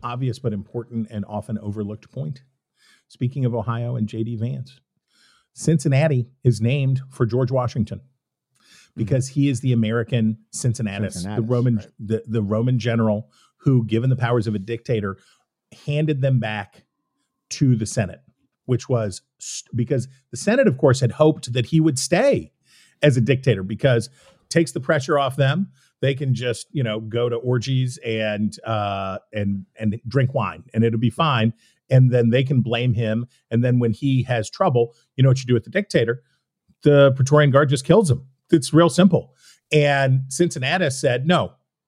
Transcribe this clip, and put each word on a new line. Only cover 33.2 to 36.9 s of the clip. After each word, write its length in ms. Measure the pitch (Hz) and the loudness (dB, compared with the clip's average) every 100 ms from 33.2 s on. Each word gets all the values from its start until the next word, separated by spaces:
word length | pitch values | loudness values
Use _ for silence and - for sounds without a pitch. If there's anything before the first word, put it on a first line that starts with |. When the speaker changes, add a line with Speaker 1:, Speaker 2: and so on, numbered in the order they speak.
| 123 _ _ | -6 _ _
Speaker 1:
And 120 | 117 | 0
then 140 | 123 123 | 2 2
when 140 | 120 | 0
he 300 | 104 139 131 | 0 0 0
has 260 | - 120 104 | 0 -4 -4
trouble, 460 | - 190 123 117 _ _ - | -2 2 2 0 _ _ 2
you 60 | |
know 60 | 131 | 4
what 100 | 131 | 4
you 40 | 123 | 2
do 80 | |
with 100 | 120 - | 0 0
the 40 | |
dictator? 540 | 196 202 - 113 131 _ _ _ _ _ _ | -4 0 0 0 -2 _ _ _ _ _ _
The 300 | 147 | 4